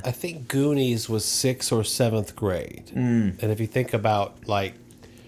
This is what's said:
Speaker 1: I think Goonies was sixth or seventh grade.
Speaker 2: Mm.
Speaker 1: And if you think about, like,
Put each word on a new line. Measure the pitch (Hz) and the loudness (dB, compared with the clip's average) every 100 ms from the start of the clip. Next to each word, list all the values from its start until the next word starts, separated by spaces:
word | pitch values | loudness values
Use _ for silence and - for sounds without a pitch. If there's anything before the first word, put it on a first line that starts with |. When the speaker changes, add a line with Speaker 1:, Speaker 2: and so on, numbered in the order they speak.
| 123 | -2
Speaker 1:
I | |
think | 120 175 165 120 | -6 -8 -8 -4
Goonies | 135 143 143 127 117 113 | 0 2 2 2 0 0
was | 110 - | -2 0
sixth | - 131 123 - | 0 0 0 0
or | 117 | 0
seventh | 104 - 117 110 101 - | 0 2 2 2 -2 -2
grade. | 104 87 - - - 127 | -2 -2 -4 -12 -8 -2
Speaker 2:
Mm. | 123 117 101 90 | 2 4 2 0
Speaker 1:
And | 107 | -2
if | 107 | 0
you | 110 | 0
think | 131 120 | 0 0
about, | 113 107 104 98 - - | 0 2 2 0 -4 -2
like, | 101 98 - - - - - | 0 0 -6 -20 -20 -20 -20